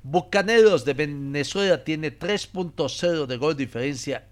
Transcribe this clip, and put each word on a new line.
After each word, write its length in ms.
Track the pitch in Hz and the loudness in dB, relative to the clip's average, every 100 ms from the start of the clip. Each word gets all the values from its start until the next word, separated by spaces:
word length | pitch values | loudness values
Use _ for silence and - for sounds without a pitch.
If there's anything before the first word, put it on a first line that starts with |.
Bucaneros 800 | 135 175 - 202 196 233 220 170 | 0 -2 0 0 4 6 8 6
de 100 | 127 | 0
Venezuela 880 | 135 151 143 139 143 135 190 196 165 | -2 -4 -4 -6 -4 -4 -2 2 2
tiene 300 | - 156 156 | 0 -4 -6
tres 340 | - 175 208 - | -6 -4 -4 -4
punto 440 | 185 180 - 180 | -8 -8 -4 -4
cero 360 | - 175 165 135 | -2 0 0 -4
de 120 | 123 | -2
gol 180 | 147 147 | -2 -2
diferencia. 720 | 131 117 135 135 - 127 - | -4 -4 -6 -6 -6 -8 -10